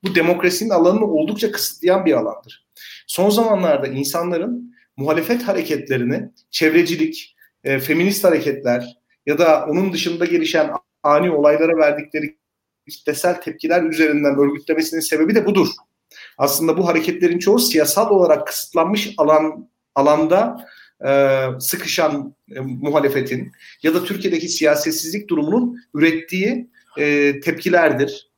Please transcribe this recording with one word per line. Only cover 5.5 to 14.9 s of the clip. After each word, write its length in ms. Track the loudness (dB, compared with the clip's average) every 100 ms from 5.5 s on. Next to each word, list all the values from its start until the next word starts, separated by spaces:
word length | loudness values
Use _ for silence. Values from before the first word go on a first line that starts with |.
| -4 -2 -6 -2 -2 -2 -4 -6 _ _
çevrecilik, 880 | 0 2 4 2 0 -2 -4 -16 _ _ _
e, 140 | -4 -4
feminist 460 | 0 0 0 2
hareketler 760 | 2 2 0 -4 -2 -2 -4 -16 _ _ -4
ya 120 | 2
da 280 | 4 4 2
onun 240 | -2 -2
dışında 320 | -2 -4 -2
gelişen 460 | 0 0 0 0 0 -4 _ _
ani 280 | 2 2 2
olaylara 460 | 2 2 4 2 2
verdikleri 600 | 2 0 -6 -6 -6 -12 _ _ _ _ -20
kitlesel 500 | -10 -6 -2 -2 -2
tepkiler 420 | -8 -8 0 0
üzerinden 560 | 0 2 2 2 2 2
örgütlemesinin 640 | 2 0 -2 -2 -2